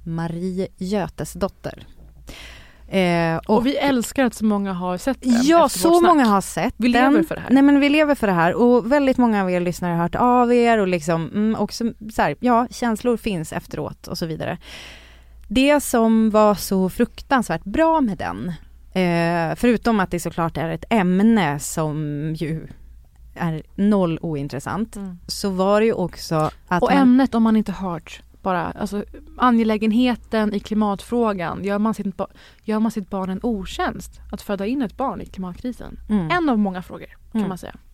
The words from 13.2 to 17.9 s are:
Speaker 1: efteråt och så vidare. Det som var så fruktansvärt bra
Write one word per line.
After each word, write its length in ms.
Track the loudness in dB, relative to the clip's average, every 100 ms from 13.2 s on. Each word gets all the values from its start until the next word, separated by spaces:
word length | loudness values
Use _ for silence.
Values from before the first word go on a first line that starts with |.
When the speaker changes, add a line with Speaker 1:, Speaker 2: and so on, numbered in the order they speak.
| -2 -6 -6
Speaker 1:
efteråt 560 | -10 -10 -10 -10 -12 -12
och 100 | -8
så 80 | -8
vidare. 320 | -6 -8 -8 -12 -20 -18 -20 -20 -20 -20 -20 -4
Det 320 | 2 4 4
som 500 | 2 2 4 4 4
var 240 | 4 4
så 340 | 4 0 0 0
fruktansvärt 760 | 0 -2 -2 0 0 0 -6
bra 360 | -4 0 2